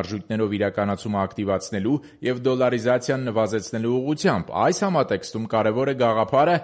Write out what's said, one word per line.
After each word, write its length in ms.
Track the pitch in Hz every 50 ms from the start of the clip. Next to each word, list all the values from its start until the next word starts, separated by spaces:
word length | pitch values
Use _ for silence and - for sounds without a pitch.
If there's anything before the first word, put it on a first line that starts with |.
արժույթներով 500 | 95 87 104 104 87 - 110 110 110 104 104 101
իրականացումը 600 | 104 101 95 - 101 101 101 92 - 110 104 101
ակտիվացնելու 760 | 95 92 - - 104 98 98 92 - - - 101 95 110 143 147 - - - - -
և 180 | 120 127 123 123 131
դոլարիզացիան 760 | 131 127 127 123 127 120 107 123 123 127 123 - 139 131 131 123
նվազեցնելու 680 | 104 110 110 101 110 110 95 - - 113 113 117 123 127
ուղղությամբ։ 540 | 127 143 156 151 - 190 135 95 165 - 62 87 110 143
Այս 80 | 180 -
համատեքստում 680 | 214 196 180 151 131 - 110 92 - - - 110 113 107
կարևոր 380 | - 110 104 110 107 120 135 135
է 40 | 135 123
գաղափարը 540 | 123 117 110 110 110 104 - 131 147 170 175 160